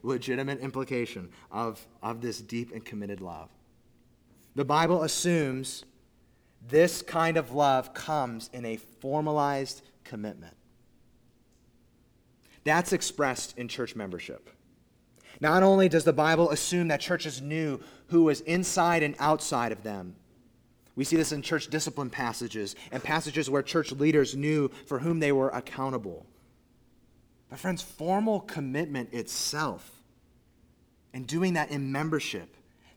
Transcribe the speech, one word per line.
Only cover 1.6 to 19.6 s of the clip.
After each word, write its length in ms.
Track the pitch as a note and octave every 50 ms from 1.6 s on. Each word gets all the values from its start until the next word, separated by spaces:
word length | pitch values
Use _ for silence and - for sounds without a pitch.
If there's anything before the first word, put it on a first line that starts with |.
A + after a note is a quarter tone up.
| A2+ A2+ G#2+ - - - _ _ -
of 180 | G#2+ A#2 A2+
this 200 | A#2+ A#2+ A2 -
deep 320 | G#2+ - A#2+ A#2 A#2+ A#2 -
and 120 | A2+ A2+
committed 360 | - - G#2 G#2 G2+ G2+ F#2
love. 300 | F#2+ F2+ E2 D#2+ D#2+ - _ _ _ _ _ _ _ _ _ _ _ _ _ _ _ _ _ _ _ _ _
The 100 | C3+ C#3+
Bible 380 | B2+ D3 D#3 E3 D#3+ F3+ F3 D#3
assumes 840 | D3+ - - - F3 F3 E3 D3+ C3+ C3 C3 C3+ C3 - - - - _ _ _ _ _ _ _ _ _ _ _ _ _ _ -
this 360 | A#2+ B2+ D3+ E3+ F3 E3+ - -
kind 340 | - - E3+ E3 E3 E3
of 160 | E3 D3+ A#2 A#2+
love 420 | C#3+ D3 C#3 C3+ C3 B2+ - -
comes 560 | - - - D#3 D3+ C3+ A#2+ A#2 A2+ A2 - -
in 120 | - B2
a 120 | A2+ A2+
formalized 1040 | A2+ - - - _ - C3+ C#3 D3+ D3+ D#3 D3+ D3+ C#3+ C#3+ C#3+ C#3 C3+ B2+ - - - - _ _ _
commitment. 540 | - - G#2+ G#2 G#2+ - - - E2+ - _ _ _ _ _ _ _ _ _ _ _ _ _ _ _ _ _ _ _ _ _ _ _ _ _ _ _ _ _ _ _ _ _ _ _ _ _ _ _ - - _
That's 280 | D3 D#3 E3+ F3+ - G3
expressed 640 | F3 - - - - D3 C3+ B2+ - - - -
in 120 | - B2 A#2
church 260 | - - B2+ A2 -
membership. 560 | - G#2 F#2+ F2+ E2+ - - C2+ B1 - - - _ _ _ _ _ _ _ _ _ _ _ _ _ _ - - -
Not 220 | - D3+ D#3+ F#3 F#3+
only 260 | G3 G3 F#3+ F#3+ F#3
does 160 | D3 E3 D#3
the 80 | E3+ D3
Bible 380 | C3 D3+ D#3 E3 D#3+ E3+ D#3+
assume 380 | D3 D3+ - - F3 F3 F3 E3
that 120 | D3+ C#3+
churches 420 | - - F3 D#3+ - D#3+ C3+ B2+ C3+
knew 360 | C#3+ D3+ D#3+ D#3+ D3+ C#3 C3+ - - - - _ _
who 160 | E3+ E3+ E3
was 160 | D#3 C#3+ -
inside 640 | - D#3 E3 F3+ F#3 - - F#3+ E3+ E3+ E3+ E3 D#3
and 120 | D3 C#3+ -
outside 520 | C3+ D3+ D3+ D3+ - - D#3 B2+